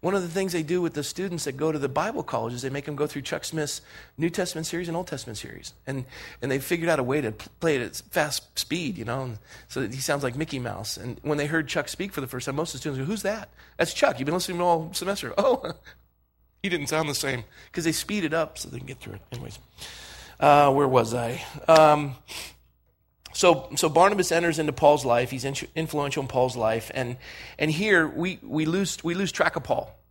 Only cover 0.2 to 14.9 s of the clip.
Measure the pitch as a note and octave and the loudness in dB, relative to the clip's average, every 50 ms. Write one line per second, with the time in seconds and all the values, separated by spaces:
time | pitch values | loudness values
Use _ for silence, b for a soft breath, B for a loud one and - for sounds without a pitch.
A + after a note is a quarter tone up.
0.2 | F3+ E3+ D#3+ G3 F#3+ F#3+ E3+ F3 D#3+ D3 F3 F3+ F3 E3 D#3+ D3 C#3 - - - | -2 -2 -2 -2 -2 0 -2 -2 -2 0 0 0 0 0 -2 -4 -6 -6 -6 -6
1.2 | F#3 G3 F3 E3 - D3 C3 C3 D3+ D#3+ D#3 D3+ C3+ C#3 B2+ C#3+ E3 G#3 B3+ - | -6 -6 -4 -6 -6 -6 -4 -2 0 0 0 0 -2 -2 0 0 -2 0 -2 -6
2.2 | E3 - - A#2+ A2 A2+ B2 A#2+ B2+ C3+ C3+ C#3+ C#3+ - D3 C#3 D3 D3 - C#3+ | -6 -4 -4 -2 -2 -2 -6 -4 -6 -4 -6 -6 -6 -6 -4 -2 -4 -2 -4 -6
3.2 | C3 - - D3+ - - - D#3+ D3+ D3 - - B B B B B B B - | -6 -4 -6 -6 -6 -6 -4 -4 -4 -4 -4 -10 B B B B B B B -2
4.2 | D3+ E3+ E3 - F3+ F3+ - D#3 D#3+ - - E3+ F3+ E3+ D#3+ E3 F3+ - - C3+ | -2 -2 0 0 -4 -2 -4 -6 -6 -4 -4 -4 -4 -4 -4 -4 -4 -6 -8 -10
5.2 | - B2 A2 G#2 - - - - - - - _ _ - C3+ C3+ B2+ C3 B B | -8 -10 -12 -10 -12 -12 -14 -14 -16 -18 -20 _ _ -8 -8 -8 -8 -10 B B
6.2 | B B B B - C#3 C3 C#3 C3+ - F3+ E3+ E3 E3+ E3 C#3+ B2+ B2 C3+ D3+ | B B B B -2 -2 0 -2 0 -2 -2 0 2 2 2 2 2 2 0 0
7.2 | C#3 A2 G#2+ - - - - _ - E3 D3+ C3 A#2+ G2+ - - - - - F3+ | 0 -2 -4 -6 -14 -20 -12 _ 0 2 2 2 0 -4 -8 -12 -14 -4 0 0
8.2 | D3+ D3 C#3 - - _ _ - - - - F3 E3+ C3+ - E3+ A2+ A2+ A#2 C3+ | 0 0 0 -6 -8 _ _ -8 -4 -4 -4 -4 -2 -4 -6 -6 -6 -6 -4 -4
9.2 | C3 B2+ A2+ G2+ B B B B B B - C3 C3+ G2+ A#2+ C3+ C3 - D3 C#3+ | -6 -6 -10 -12 B B B B B B -6 -4 -4 -4 -4 -6 -2 0 0 0
10.2 | C#3+ B2+ A#2+ C3+ D#3+ D#3 - C3+ B2 A#2 G2+ F2+ G#2+ - - - G2 B2+ A2+ - | 0 -2 -2 -4 -6 -4 -4 -6 -6 -6 -8 -8 -8 -8 -10 -8 -8 -10 -10 -8
11.2 | - D3 D3+ D3 C#3+ D3 D#3 D#3+ D#3 C3 - E3+ C#3+ - - - F#3+ G3+ - - | -4 -2 -2 -2 -2 0 -2 -2 -2 0 -2 -4 -4 -4 -6 -8 -8 -6 -6 -8
12.2 | C3+ B2 - B2+ - - C3+ C#3+ E3 E3+ - C3 - D#3 C#3 C3 C3 D3 A3 G#3 | -8 -6 -6 -6 -6 -4 -4 -4 -4 -4 -6 -8 -6 -6 -4 -4 -4 -4 -4 -2
13.2 | - G3 G#3+ A3 G3 - _ b b b b b - E3 - - - - - B2 | -2 -2 -4 -4 -8 -16 _ b b b b b -2 -2 2 2 2 2 2 0
14.2 | C3 C#3+ D#3+ F3+ F3+ - F3+ F3 F3 F3 E3+ E3 D#3+ D#3+ | -2 0 0 0 -2 -2 -2 0 4 4 4 2 2 -6